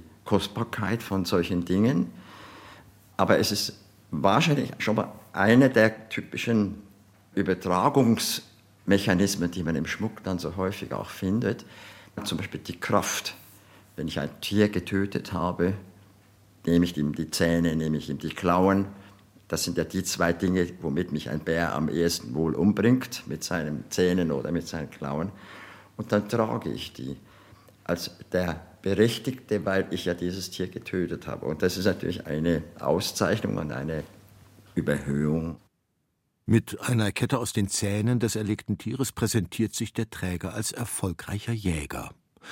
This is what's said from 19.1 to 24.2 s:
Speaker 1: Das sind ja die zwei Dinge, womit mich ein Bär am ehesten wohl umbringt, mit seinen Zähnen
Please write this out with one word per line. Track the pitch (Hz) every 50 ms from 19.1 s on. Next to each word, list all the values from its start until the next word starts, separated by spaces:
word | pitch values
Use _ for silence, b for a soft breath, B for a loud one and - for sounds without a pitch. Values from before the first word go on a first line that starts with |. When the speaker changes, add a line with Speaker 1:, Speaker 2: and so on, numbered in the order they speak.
| B B B _ _ - _ -
Speaker 1:
Das | 82 80 -
sind | 87 85
ja | 85 82
die | - - 95
zwei | 92 - - - 87 85
Dinge, | 85 - 101 90 92 92 87 87 - -
womit | 85 78 69 87 90 -
mich | 76 76 - 58
ein | 67 78
Bär | - 82 82 82 85 73 -
am | 73 78 -
ehesten | - 85 85 85 - - - 58 62
wohl | 78 82 78 -
umbringt, | 65 87 104 104 101 101 120 127 127 - - - - -
mit | - - - -
seinen | - 90 85 76 76 73 64 - -
Zähnen | - 92 90 90 90 92